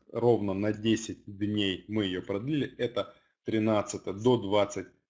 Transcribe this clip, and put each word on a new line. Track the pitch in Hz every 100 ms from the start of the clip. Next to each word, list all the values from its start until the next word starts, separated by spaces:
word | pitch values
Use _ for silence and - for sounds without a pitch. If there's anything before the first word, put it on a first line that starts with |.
| _
ровно | - 120 110 101
на | 95 104
десять | 107 107 110 - 92 -
дней | 98 104 104 98 90 -
мы | 107 98
её | 92
продлили. | 87 101 123 156 123 -
Это | 123 - - - _ _ -
тринадцатое | 110 110 107 101 98 -
до | 95 113 120
двадцать | 95 104 101 - - _ _